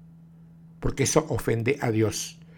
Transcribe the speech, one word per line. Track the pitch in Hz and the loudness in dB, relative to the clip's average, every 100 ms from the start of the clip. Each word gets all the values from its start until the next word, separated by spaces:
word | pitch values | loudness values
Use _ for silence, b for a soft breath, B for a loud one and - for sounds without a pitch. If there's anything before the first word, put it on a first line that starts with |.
| - - - - - - - - | -20 -20 -20 -20 -20 -20 -20 -4
porque | - - | -2 0
eso | 120 156 - | 2 2 2
ofende | 117 - 117 117 - | -2 0 0 0 0
a | 123 | 0
Dios. | 107 107 - - - b | 2 2 0 -10 -14 b